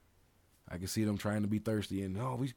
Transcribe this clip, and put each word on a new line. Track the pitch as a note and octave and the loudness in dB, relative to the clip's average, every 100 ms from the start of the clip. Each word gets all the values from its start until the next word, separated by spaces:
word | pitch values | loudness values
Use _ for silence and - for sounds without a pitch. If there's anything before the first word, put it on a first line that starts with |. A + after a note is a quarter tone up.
| _ _ _ _ _ _ - | _ _ _ _ _ _ -14
I | F2 | -8
can | F#2 | -2
see | - | 2
them | G#2+ G2+ | 2 2
trying | G#2 G#2 | 2 2
to | G#2 | 2
be | G#2+ | 2
thirsty | A2 A2 G2 G2 | 2 0 0 -2
and, | G2 F#2+ | -2 -2
"Oh, | B2+ B2 | -2 -2
we, | C3+ | -4